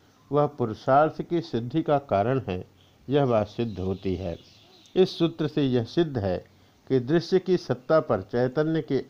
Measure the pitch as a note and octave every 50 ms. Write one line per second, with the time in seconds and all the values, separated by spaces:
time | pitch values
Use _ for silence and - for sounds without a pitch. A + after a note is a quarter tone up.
0 | _ _ _ _ _ - C#3 D3 D3 C#3+ D3 - B2 A2 G#2+ - - - C3 C#3+
1 | D#3 D#3 D3+ - D#3+ - F3 E3+ E3 - - A#2+ A#2 A#2+ C3+ D#3+ D#3+ D#3+ D3 C#3
2 | - - G#2+ G2 G2+ A#2+ C3 C3+ - - F#2 F2+ - - _ _ _ _ _ _
3 | _ - C3 D3 C#3+ B2+ A#2 G#2+ G#2 - - - A#2 A#2 G2+ F2+ F#2 F#2+ F#2+ F#2
4 | - G2 F#2 E2 F#2+ F2+ E2 - - - - - - - - - - _ - F3+
5 | F#3+ F#3 - - E3+ E3 E3 - D#3+ D3 - D#3+ C#3+ C3+ B2 B2 A2+ - - E3+
6 | E3+ D#3 C#3 A#2+ G2 G2 F2+ F2+ - - _ _ _ _ _ _ _ - C3+ C3
7 | A#2+ A#2+ D#3 E3+ E3 - F#3 F#3 F#3 - F3+ E3+ - - C3 - - - D#3+ D#3
8 | D3+ - A#2+ G2 F#2 - - A#2+ B2 B2+ B2+ D#3 D3+ D#3 D#3+ D#3+ D3+ - C#3 C3
9 | -